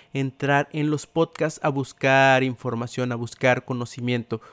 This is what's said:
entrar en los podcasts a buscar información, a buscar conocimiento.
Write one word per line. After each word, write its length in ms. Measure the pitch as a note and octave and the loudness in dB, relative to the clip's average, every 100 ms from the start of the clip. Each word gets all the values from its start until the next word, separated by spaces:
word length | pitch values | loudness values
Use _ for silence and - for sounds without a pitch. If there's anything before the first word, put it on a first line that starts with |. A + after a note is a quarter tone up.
| _ | _
entrar 540 | C#3 C3+ - C#3 C#3+ D3 | -4 -4 -2 2 2 2
en 200 | D#3 D3+ | -2 -2
los 160 | D3 - | -2 -2
podcasts 520 | E3 E3 - D3+ - | -2 -2 0 -4 0
a 60 | D#3 | -2
buscar 720 | C#3 C3 - C3+ C3+ C3+ C3 | -2 -6 -2 2 6 6 4
información, 680 | C3 A#2+ B2+ A#2 A#2+ - B2 | 2 -4 -6 -6 -6 -4 -4
a 40 | A#2 | -4
buscar 500 | A#2+ - C3 B2 - | -8 0 2 2 -2
conocimiento. 760 | B2 A#2+ - A#2+ B2 A2+ A2 - | -6 -6 -6 -2 -2 -4 -8 -10